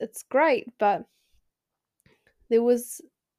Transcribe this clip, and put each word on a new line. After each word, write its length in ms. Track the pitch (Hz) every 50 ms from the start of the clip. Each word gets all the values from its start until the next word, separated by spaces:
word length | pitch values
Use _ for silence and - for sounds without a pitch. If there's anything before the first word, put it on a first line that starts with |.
it's 240 | - - - - -
great, 420 | _ - 269 311 320 269 - - 240 - _
but 260 | 214 202 196 165 - - _ _ _ _ _ _ _ _ _ _ _ _ _ _ _ _ _ _ _ _ _ _ _ _ _ _ _ _
there 140 | 233 226
was, 380 | 233 240 247 240 240 - - - - _ _ _ _ _ _